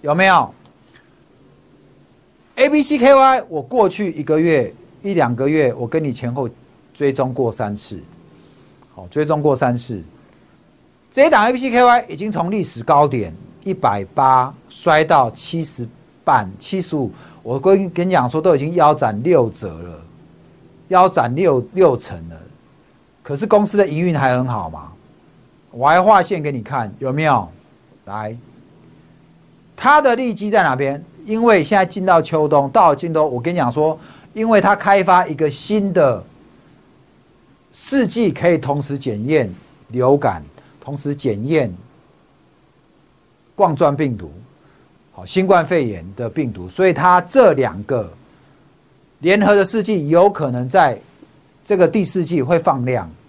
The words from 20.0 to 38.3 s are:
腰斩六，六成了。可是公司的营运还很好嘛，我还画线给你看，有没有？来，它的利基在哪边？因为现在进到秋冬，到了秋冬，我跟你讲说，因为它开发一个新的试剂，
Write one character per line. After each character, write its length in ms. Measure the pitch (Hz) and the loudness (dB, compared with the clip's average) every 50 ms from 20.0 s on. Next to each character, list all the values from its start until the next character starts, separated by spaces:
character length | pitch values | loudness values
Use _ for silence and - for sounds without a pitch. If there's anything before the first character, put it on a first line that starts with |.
| 80 - - _ - - - _ _ _ _ _ _ _ _ _ _ _ | -20 -20 -20 _ -20 -20 -20 _ _ _ _ _ _ _ _ _ _ _
腰 200 | 185 185 185 185 | 4 4 4 4
斩 260 | - 160 117 120 123 | 2 -2 -2 -2 -2
六， 300 | 151 190 170 139 127 107 - - | 0 2 2 2 0 -2 -4 0
六 240 | 185 185 156 127 | 2 4 4 4
成 180 | 110 - - 92 82 82 82 | 0 -6 -14 -14 -14 -14 -16
了。 80 | 82 80 82 - - _ _ _ _ _ _ _ _ _ _ _ _ _ _ | -18 -20 -20 -20 -20 _ _ _ _ _ _ _ _ _ _ _ _ _ _
可 120 | - 143 | -10 -8
是 120 | 139 220 | -6 0
公 180 | 208 226 208 208 | 2 4 2 2
司 100 | 202 - | 2 0
的 120 | 202 196 | 0 0
营 140 | - 151 156 | 0 0 -2
运 140 | 175 180 165 | -2 -2 0
还 220 | 143 139 131 123 | 0 0 0 0
很 80 | 127 127 | 0 -2
好 240 | 127 120 104 90 80 | -4 -6 -6 -8 -10
嘛， 220 | 78 76 - - - _ _ _ _ _ _ _ _ _ _ _ _ _ _ _ | -12 -16 -18 -20 -20 _ _ _ _ _ _ _ _ _ _ _ _ _ _ _
我 160 | - 117 127 | -10 -2 0
还 140 | 143 160 180 | 2 2 4
画 200 | 185 214 220 190 | 6 6 4 4
线 220 | 175 - 202 165 143 | 4 0 -4 -6 -4
给 80 | 147 | -6
你 100 | 139 120 | -6 -8
看， 320 | 104 - 143 131 113 98 95 - | -8 -6 -6 -6 -6 -6 -10 -8
有 140 | 135 131 135 | -6 -6 -4
没 100 | 147 156 | 0 0
有？ 240 | 156 135 113 95 80 - _ _ _ _ _ _ _ _ _ _ | 2 2 0 -2 -6 -16 _ _ _ _ _ _ _ _ _ _
来， 300 | 98 98 107 107 107 113 120 120 - - - _ _ _ _ _ - _ _ _ _ _ _ _ _ _ _ _ _ _ _ _ _ _ | -12 -12 -10 -10 -10 -12 -14 -18 -20 -20 -20 _ _ _ _ _ -20 _ _ _ _ _ _ _ _ _ _ _ _ _ _ _ _ _
它 260 | - - 254 294 302 | -2 2 4 4 4
的 140 | 285 262 233 | 4 2 0
利 180 | 240 262 240 208 | 0 -2 -6 -4
基 180 | 160 196 208 | -6 -4 0
在 100 | 208 208 | 2 2
哪 140 | 175 151 131 | 2 2 0
边？ 280 | 127 139 135 139 143 165 - _ - - | -2 -2 -4 -4 -6 -12 -18 _ -20 -8
因 160 | 214 214 220 | -6 -4 0
为 220 | 233 240 214 180 147 | 4 4 4 4 2
现 120 | - 214 | 2 0
在 60 | 196 185 | 0 0
进 220 | 185 - 170 185 | 0 -4 -4 0
到 160 | 185 175 165 | 2 2 2
秋 260 | 156 - 170 156 151 | 2 0 -2 -2 0
冬， 220 | 147 151 143 139 135 | 2 2 2 0 2
到 200 | - 226 190 165 | 2 4 4 4
了 60 | 143 | 4
秋 140 | 139 - 170 | 2 -4 -4
冬， 180 | 160 156 156 147 | -2 0 0 0
我 80 | 123 123 | -2 -4
跟 140 | 120 165 175 | -6 -4 -2
你 40 | |
讲 140 | 175 135 123 | -2 -2 -2
说， 260 | 120 151 151 156 156 - - - - - - - _ | 0 0 -2 -2 -2 -6 -12 -20 -20 -20 -20 -14 _
因 140 | 214 220 | -4 0
为 120 | 226 226 202 | 2 2 4
它 140 | 185 196 202 | 4 2 0
开 280 | 196 - 208 196 202 190 | 2 2 2 2 2 4
发 220 | 190 180 180 175 | 4 4 2 2
一 80 | - 156 | 0 -4
个 160 | 135 160 147 | -4 -4 -4
新 420 | - - - - 208 214 202 196 170 | -4 -6 -6 -2 -2 -2 -2 0 2
的 300 | 180 151 131 117 98 - - _ _ _ _ _ _ _ _ _ _ _ _ _ _ _ _ _ _ _ _ _ _ _ _ _ _ _ _ | 2 2 2 0 -2 -8 -16 _ _ _ _ _ _ _ _ _ _ _ _ _ _ _ _ _ _ _ _ _ _ _ _ _ _ _ _
试 340 | _ - - - 269 277 240 | _ -18 -10 -4 -2 0 0
剂， 260 | - - 226 233 180 | 0 0 0 0 -2